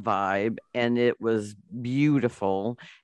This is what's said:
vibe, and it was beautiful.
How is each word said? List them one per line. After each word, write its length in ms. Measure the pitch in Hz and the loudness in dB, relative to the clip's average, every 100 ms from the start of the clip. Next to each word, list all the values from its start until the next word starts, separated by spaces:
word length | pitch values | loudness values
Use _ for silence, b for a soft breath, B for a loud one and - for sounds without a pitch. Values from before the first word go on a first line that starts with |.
vibe, 580 | 107 98 95 98 110 110 - | -2 0 0 0 0 -4 -6
and 240 | 120 120 120 | -2 0 2
it 220 | 120 - | 2 0
was 340 | 113 113 104 | -2 -2 -2
beautiful. 1200 | 104 _ 123 123 131 151 139 120 - 98 95 107 120 B B | -12 _ -10 -4 0 2 2 0 -2 -2 0 -2 -6 B B